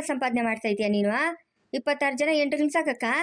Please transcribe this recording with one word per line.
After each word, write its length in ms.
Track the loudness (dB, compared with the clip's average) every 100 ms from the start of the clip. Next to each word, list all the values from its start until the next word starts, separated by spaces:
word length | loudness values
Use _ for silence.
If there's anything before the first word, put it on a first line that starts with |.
ಸಂಪಾದನೆ 420 | 0 -2 0 0
ಮಾಡ್ತಾ 260 | 0 -2 -2
ಇದೀಯ 200 | 0 0
ನೀನು, 220 | 2 2
ಆ? 220 | 0 -2 -4 _ _ _
ಇಪ್ಪತ್ತಾರು 440 | -6 -2 0 0 0
ಜನ 120 | 2
ಎಂಟ್ರನ್ನ 400 | 2 2 2 0
ಸಾಕಕ್ಕ? 360 | 2 0 -2 -2 -2